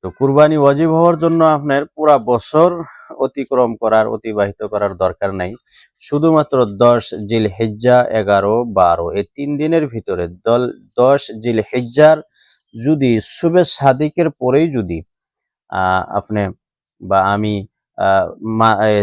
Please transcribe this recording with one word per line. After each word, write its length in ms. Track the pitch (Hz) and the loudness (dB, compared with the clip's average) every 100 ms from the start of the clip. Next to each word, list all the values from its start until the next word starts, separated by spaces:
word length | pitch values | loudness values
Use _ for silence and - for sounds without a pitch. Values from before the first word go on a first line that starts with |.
তো 20 | 92 | -12
কুরবানি 460 | - 135 139 151 156 | -4 0 4 4 4
ওয়াজিব 320 | 139 143 165 | 2 2 0
হওয়ার 240 | 160 170 165 | 2 2 2
জন্য 220 | 165 165 | 0 2
আপনার 380 | 160 151 147 143 143 | 2 0 0 -2 -4
পুরা 300 | - 151 143 | -2 2 2
বছর 520 | 110 120 - 151 175 175 156 - - - | 2 -2 0 2 2 0 -10 -16 -20 -6
অতিক্রম 520 | 135 - 131 127 123 113 | -6 -4 -4 0 0 0
করার, 300 | 110 110 110 | 0 2 2
অতিবাহিত 520 | 110 113 104 101 101 107 | -4 -6 -2 -4 -4 -8
করার 260 | 104 101 90 | -4 -4 -2
দরকার 340 | 92 87 98 | -4 -2 -6
নাই, 160 | 95 92 117 _ - - _ | -6 -8 -10 _ -20 -20 _
শুধুমাত্র 540 | - 147 160 156 147 131 113 101 | -6 -2 2 2 2 0 0 2
দশ 280 | 120 120 - - 104 | 2 2 -2 -12 -4
জিলহিজ্জা, 720 | 113 107 92 113 104 120 123 123 | -2 -2 -2 -6 -2 2 2 2
এগারো, 440 | 110 98 101 98 113 120 | -2 0 0 2 -2 -2
বারো 320 | 95 90 85 85 | 2 2 2 -2
এই 120 | 90 98 | -6 -8
তিন 180 | - 143 143 | -8 -8 -4
দিনের 280 | 156 165 147 | 0 0 -2
ভিতরে 380 | 113 - 92 87 90 | -8 -8 -6 -6 -6
দল-, 320 | - 120 123 - _ - | 0 0 0 -8 _ 0
দশ 220 | 123 139 - 110 | 2 2 -2 -8
জিলহিজ্জার 800 | 113 113 104 127 120 127 151 156 - _ _ _ _ | -4 -2 -2 -6 -4 4 6 6 -2 _ _ _ _
যদি 360 | 113 123 156 131 113 | -8 -2 0 2 0
শুবে 380 | - - 170 175 | -2 -4 0 2
সাদিকের 640 | 165 - 139 127 151 - 160 | 0 0 0 0 -2 -2 -4
পরেই 360 | - 127 135 165 | -2 0 2 0
যদি, 260 | 131 92 82 82 _ _ _ _ _ _ | -2 -4 -8 -10 _ _ _ _ _ _
আহ, 320 | 92 92 92 - | -4 -2 -2 -2
আপনি 320 | 101 - 107 98 - _ _ _ _ | -6 -4 -4 -4 -8 _ _ _ _
বা 180 | 92 98 95 | -2 0 0
আমি, 280 | 101 107 104 101 _ _ - | -2 -2 -6 -8 _ _ -4
আহ, 280 | 95 98 87 - 110 | 0 0 -2 -8 -6
মা-, 260 | 110 113 104 | 0 2 2
এ, 100 | 107 104 | 2 0